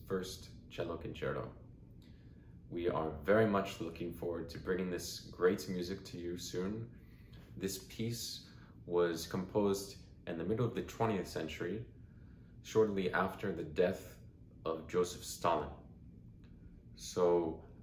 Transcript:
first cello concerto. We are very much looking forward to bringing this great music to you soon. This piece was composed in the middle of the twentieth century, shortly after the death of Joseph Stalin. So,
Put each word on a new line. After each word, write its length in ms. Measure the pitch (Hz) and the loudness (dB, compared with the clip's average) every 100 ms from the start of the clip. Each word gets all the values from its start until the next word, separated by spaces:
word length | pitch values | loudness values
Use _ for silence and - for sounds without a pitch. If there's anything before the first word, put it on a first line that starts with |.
| - | -2
first 440 | 95 90 - - - - | -2 -2 -8 -12 -14 -10
cello 260 | - 85 82 | -4 -4 -4
concerto. 520 | - - 69 69 62 - - - - - - - - - - - - | -6 -4 -2 -2 -4 -8 -16 -18 -18 -18 -18 -18 -18 -18 -18 -16 -8
We 180 | 85 85 | -2 0
are 220 | 78 80 73 | 2 0 2
very 220 | 73 107 110 | 6 8 8
much 340 | 98 95 - | 6 2 -2
looking 320 | 82 - 87 | -6 -4 -6
forward 360 | 82 87 82 82 | -4 -2 -2 -4
to 80 | - | -4
bringing 340 | 95 90 90 | 0 2 2
this 300 | 85 - - - | -2 -4 -8 -8
great 360 | - 90 98 - | 4 6 6 2
music 360 | 90 87 95 | -2 -2 -4
to 140 | - 87 | -6 -6
you 200 | 87 87 | -4 -4
soon. 480 | - 90 95 110 120 - - - - - - - | -4 -2 0 -2 -6 -10 -18 -18 -16 -16 -14 -4
This 220 | 95 - - | -2 -2 -8
piece 540 | - 113 120 - - - - - - - | -4 -2 -2 -4 -8 -12 -18 -18 -14 0
was 400 | 87 85 82 - | 4 4 2 -2
composed 680 | 92 92 107 101 98 - - - - - | -4 0 4 6 4 0 -10 -16 -12 -6
in 100 | 82 | -4
the 60 | |
middle 220 | 87 113 120 | 0 2 2
of 100 | - | 0
the 60 | |
twentieth 440 | - - 113 101 85 | -4 2 2 2 0
century, 580 | 87 78 - 87 107 - - - - - - - - | -2 -2 -2 -2 -4 -6 -14 -18 -18 -18 -18 -18 -16
shortly 500 | - 110 107 98 90 | 2 6 6 4 2
after 380 | 85 95 - 101 | 4 2 0 -2
the 140 | 85 | -2
death 500 | 78 76 90 - - - - - - - | 0 6 6 4 -4 -14 -16 -18 -18 -6
of 220 | 80 80 73 | -4 -2 2
Joseph 380 | 90 90 - | 4 4 0
Stalin. 420 | - - 87 78 71 - - - - - - - - - - - - | -8 0 4 4 0 -8 -14 -18 -18 -16 -18 -18 -18 -16 -18 -18 -18
So, 640 | - - - 87 87 82 80 - - | -12 -4 4 6 6 4 -2 -8 -4